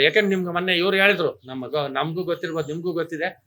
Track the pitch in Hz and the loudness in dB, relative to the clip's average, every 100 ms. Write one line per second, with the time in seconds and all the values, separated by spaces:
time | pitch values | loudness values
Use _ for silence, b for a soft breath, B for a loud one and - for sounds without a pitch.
0 | 143 208 208 190 175 170 185 180 180 190 | 4 4 2 2 0 -2 0 2 2 4
1 | 196 190 156 - 127 131 123 147 143 135 | 4 4 0 -4 -10 -10 -4 -2 -2 -2
2 | 147 165 170 170 170 160 143 160 175 165 | -2 -2 -4 -4 -4 -4 -4 -4 -4 -4
3 | 165 165 175 - | -4 -4 -6 -8